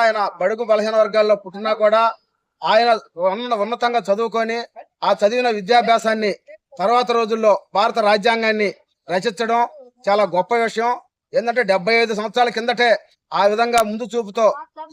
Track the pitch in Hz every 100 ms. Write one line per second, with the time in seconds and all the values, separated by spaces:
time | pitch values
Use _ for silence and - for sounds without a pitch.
0 | 226 214 196 - 185 220 220 214 214 220
1 | 214 214 214 202 185 196 220 214 214 220
2 | 226 - _ _ _ - 160 214 240 220
3 | - 160 185 202 247 220 214 233 240 240
4 | 196 202 233 226 226 233 - - - -
5 | 175 196 208 247 247 214 190 240 226 226
6 | 214 220 214 - - - _ - 190 240
7 | 240 233 220 226 220 190 - 190 226 226
8 | 208 214 226 226 220 214 196 - _ _
9 | - 180 226 208 226 233 240 - 254 _
10 | - 208 196 180 - 240 226 220 233 247
11 | - _ _ 170 233 233 202 190 180 226
12 | 226 214 220 247 240 220 233 233 240 202
13 | _ _ - 160 202 214 233 233 220 220
14 | 233 233 202 202 214 285 - - -